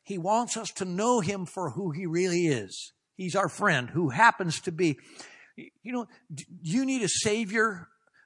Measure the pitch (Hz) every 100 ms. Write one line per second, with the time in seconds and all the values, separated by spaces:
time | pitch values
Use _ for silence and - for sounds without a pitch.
0 | - 190 170 220 240 220 208 - 185 175
1 | 226 247 170 202 175 - 170 127 196 147
2 | 185 165 185 175 170 127 98 - - _
3 | _ - 185 190 185 - 202 143 120 156
4 | 160 135 226 - 180 - - 165 175 139
5 | - - - - - - - _ 226 247
6 | 226 - - 147 - 180 165 220 269 262
7 | 185 - 214 214 208 220 220 180 - _
8 | _ _